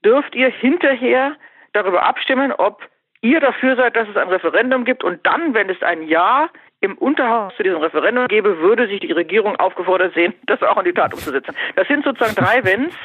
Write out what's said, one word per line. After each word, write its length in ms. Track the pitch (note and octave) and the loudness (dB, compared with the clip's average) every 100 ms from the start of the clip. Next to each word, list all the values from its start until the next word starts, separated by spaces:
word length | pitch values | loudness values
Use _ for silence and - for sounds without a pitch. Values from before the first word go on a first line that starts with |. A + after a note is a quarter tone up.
dürft 320 | G#3 C4 C#4 | 4 4 2
ihr 140 | A#3+ C4 | 0 0
hinterher 880 | - B3+ F4 C#4+ B3+ B3 B3 C4+ D4 - _ _ | 2 0 2 2 0 2 2 0 -4 -18 _ _
darüber 320 | G3+ F#3+ F3 - | -2 0 2 2
abstimmen, 460 | - - B3+ C4+ | 0 -2 0 0
ob 360 | - G3+ - - _ _ _ | 0 -2 -2 -18 _ _ _
ihr 180 | A3+ D#4 | 0 2
dafür 340 | C4+ - B3+ | 2 0 0
seid, 220 | B3 B3 A#3 | 2 2 0
dass 120 | G#3+ | -2
es 80 | G3+ | -2
ein 120 | F3+ | -2
Referendum 560 | F#3 E3+ E3+ B3 C4 | 0 0 0 0 0
gibt. 180 | A#3+ B3 | 0 -2
Und 240 | F3+ F3 - | -2 -2 -2
dann, 280 | C4+ E4+ | -2 0
wenn 140 | A3+ F#3+ | 0 -2
es 140 | F#3 | -2
ein 240 | - E3+ D#3+ | -4 -4 -2
Ja 420 | D#3+ F#3 B3+ D#4+ - - _ | 0 2 2 0 -6 -20 _
im 160 | G3 F#3+ | -6 -2
Unterhaus 560 | B3 D#4 B3 A#3 G3+ - | -2 0 0 0 -4 -4
zu 60 | |
diesem 160 | F#3 E3+ | -2 0
Referendum 500 | D#3+ D3+ D#3+ B3 B3 | -2 0 0 0 0
gäbe, 300 | G#3 A3 E3+ | 2 2 2
würde 280 | E3+ A3+ A#3 | 2 4 2
sich 140 | G3 | -2
die 100 | F3+ | -4
Regierung 460 | D#3 D#3+ G3+ G#3 F#3 | -4 0 0 0 -2
aufgefordert 580 | F#3+ - F3 F#3 F3+ | -4 -4 -2 0 0
sehen, 200 | E3 F3 - - | 0 -2 -2 -4
das 160 | G3+ | 0
auch 140 | - - | 2 0
in 80 | |
die 80 | F3+ | 0
Tat 220 | F3 E3+ | 0 -2
umzusetzen. 420 | - - C3 - D#3 - | -4 -6 -6 -6 -10 -6
Das 140 | - - | -4 -2
sind 160 | - | 0
sozusagen 320 | D4 A#3+ A3+ G#3+ | -2 -2 -2 0
drei 260 | F3+ A#3+ | 2 2
Wenns, 320 | F#3+ G3+ D4+ - | 2 0 -2 -8